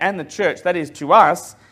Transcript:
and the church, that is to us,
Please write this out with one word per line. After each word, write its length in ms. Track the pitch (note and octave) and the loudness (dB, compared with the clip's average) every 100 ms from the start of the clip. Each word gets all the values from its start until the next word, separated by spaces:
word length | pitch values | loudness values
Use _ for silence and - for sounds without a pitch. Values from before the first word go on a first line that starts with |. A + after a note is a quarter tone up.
and 180 | F#3 F#3+ | -4 -4
the 40 | |
church, 380 | D3 - F3+ - | -10 -4 -4 -2
that 120 | F3+ F3 | -4 -4
is 140 | C#3 | -6
to 240 | - D3 | -6 2
us, 420 | G#3+ D#3 F3 - - _ | 4 4 2 -6 -20 _